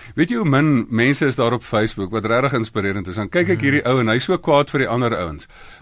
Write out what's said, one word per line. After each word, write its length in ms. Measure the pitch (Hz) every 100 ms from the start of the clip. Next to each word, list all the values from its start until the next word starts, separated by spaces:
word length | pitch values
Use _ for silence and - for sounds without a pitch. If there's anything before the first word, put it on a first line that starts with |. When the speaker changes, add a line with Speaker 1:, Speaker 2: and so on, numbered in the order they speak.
| -
Speaker 1:
Weet 140 | - 170
jy 80 | 240
hoe 80 |
min 420 | 175 135 156 131 -
mense 360 | 113 123 139 143
is 100 | 120
daar 160 | 117
op 80 | 120
Facebook 480 | - 110 110 - 92
wat 140 | 110 107
regtig 260 | 120 135
inspirerend 560 | 127 110 107 98 98 92
is? 60 |
Dan 140 | 98 104
kyk 200 | 175 175
ek 120 | 156
Speaker 2:
Hmm. 100 | 139
Speaker 1:
hierdie 160 | 143 120
ou 140 | 131
en 80 | 110
hy's 160 | 117
so 120 | - 180
kwaad 320 | - 143 143
vir 100 | 143
die 80 | 113
ander 280 | 120 120 92
ouens. 300 | 85 73 - - - -